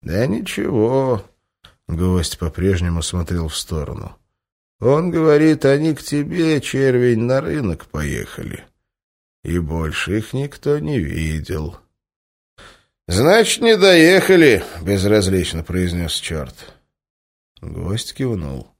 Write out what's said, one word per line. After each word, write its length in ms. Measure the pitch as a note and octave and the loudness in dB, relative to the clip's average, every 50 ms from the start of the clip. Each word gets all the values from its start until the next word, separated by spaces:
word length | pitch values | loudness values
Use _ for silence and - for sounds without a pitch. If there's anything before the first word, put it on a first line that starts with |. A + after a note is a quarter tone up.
| - | -8
"Да 240 | - D#2 G2 A#2+ | -6 -2 -2 0
ничего". 960 | C#3+ G3 A#3+ A3 F3+ - - G#3 - F3 A2+ G#2+ A#2 C3 C3+ C3+ C3 B2 G#2+ - _ _ _ _ _ _ _ _ - _ _ _ - | 0 -2 -4 -6 -8 -6 -6 -4 -2 0 0 2 2 2 0 0 0 -2 -4 -6 _ _ _ _ _ _ _ _ -20 _ _ _ -8
Гвоздь 500 | E2 D#2+ F2 F#2 F#2 F2+ D#2+ - - - | -4 -2 0 2 2 2 0 -2 -6 -6
по-прежнему 640 | - E2 - - F2 G2 F#2+ E2+ F2 F2 E2+ E2+ D#2+ | -6 -6 -4 -2 0 0 0 0 0 -2 -2 -2 -4
смотрел 460 | - - F2+ E2 - F2 E2+ E2 D#2 | -4 -4 -4 -4 -2 -4 -4 -4 -4
в 80 | - | -6
сторону. 600 | - - - F2 D#2 D2 - - - - - - _ _ _ _ _ _ _ _ _ _ _ _ _ | -8 -8 -6 -6 -8 -6 -8 -10 -12 -12 -14 -16 _ _ _ _ _ _ _ _ _ _ _ _ _
"Он 300 | G#2 A#2+ C#3 D#3 E3+ F3+ | 0 2 2 2 2 0
говорит, 540 | D#3+ E3 D#3+ D#3 D3 D3 D#3 D#3+ D#3 C#3 - | 0 2 4 4 4 6 6 4 2 4 4
они 300 | C3+ C3+ C#3+ D3+ D#3+ D3+ | 2 2 4 2 -2 -2
к 80 | - - | -4 -6
тебе, 580 | - D3 D3 C#3+ D3+ D#3 F3 E3 D#3+ D#3 C#3+ | -6 -4 -4 -4 -4 -2 -2 0 2 0 0
червень, 600 | - - - C3+ C3+ C3+ B2+ B2 B2 B2 A#2+ A2 | -2 -4 -2 0 2 2 2 4 4 2 2 2
на 200 | A#2 A#2+ B2+ C3+ | 2 0 0 0
рынок 460 | D3+ E3 D3+ D3+ C3+ F#2+ D#2+ - - | -2 -2 -4 -2 -2 -4 -4 -6 -10
поехали. 800 | _ - D2+ D2+ C#2+ - - - - - - - - - - - _ _ _ _ _ _ _ _ _ _ _ _ _ _ _ _ | _ -8 -6 -4 -4 -4 -6 -8 -10 -12 -12 -12 -12 -12 -14 -16 _ _ _ _ _ _ _ _ _ _ _ _ _ _ _ _
И 140 | - E2+ F2 | -4 -2 -2
больше 600 | E2+ D2 D#2 E2 D#2+ D#2 D#2 - - - F#2 A2 | -2 -2 -4 -4 -4 -4 -4 -6 -4 -4 -4 -4
их 140 | G#2+ - - | -4 -6 -8
никто 460 | C3 C#3 C#3+ - - - D3 D3 D3 | -8 -8 -8 -10 -8 -4 -2 -2 -2
не 200 | D3+ D3+ D3 B2 | -2 -4 -2 -2
видел". 760 | E2 D2 E2 D#2+ D#2+ D#2+ D#2 D#2+ - - E2 D#2 D#2 D2 - - _ _ _ _ _ _ _ _ _ _ _ _ _ _ _ _ - - - _ _ _ _ _ _ - | -2 -4 -4 -4 -4 -4 -4 -6 -6 -6 -6 -6 -6 -8 -10 -14 _ _ _ _ _ _ _ _ _ _ _ _ _ _ _ _ -20 -20 -20 _ _ _ _ _ _ -4
"Значит, 540 | E2+ F#2+ B2 D#3 F#3+ A3+ A3 - - - - | -2 2 4 4 6 4 4 2 0 0 4
не 140 | A#3 A3 | 4 4
доехали", — 880 | G3+ F#3 G3 F3+ E3+ D#3+ E3 F#3 F#3+ - - F#3+ F3+ E3 D3 A2+ F2+ - - - F2 E2 | 6 6 6 8 8 8 8 6 4 4 6 6 6 8 6 6 4 0 -6 -14 -10 -4
безразлично 800 | F2+ G2+ G2 F#2 G2+ G#2+ G#2+ F#2+ F#2 F#2+ F#2 F2 - - E2 D#2+ | -2 -2 0 2 2 2 2 2 2 0 0 -2 -2 -6 -8 -8
произнёс 520 | - E2 F#2 F#2 F2+ E2+ F2 E2+ D#2+ - | -6 -2 -2 -2 -2 -2 -4 -4 -4 -6
чёрт. 600 | - - - E2 D#2 C#2+ B1 - - - - - _ _ _ _ _ _ _ _ _ _ _ _ _ _ _ _ _ | -8 -8 -8 -8 -8 -8 -10 -14 -20 -20 -20 -20 _ _ _ _ _ _ _ _ _ _ _ _ _ _ _ _ _
Гвоздь 540 | - D#2+ D#2+ E2+ E2+ E2+ G2 A2+ - - - | -16 -14 -12 -10 -6 -6 -6 -6 -6 -10 -8
кивнул. 540 | - C3+ B2+ A2+ F#2+ D#2 C#2 C2+ C2 - _ _ | -6 -4 -4 -4 -4 -6 -8 -10 -12 -14 _ _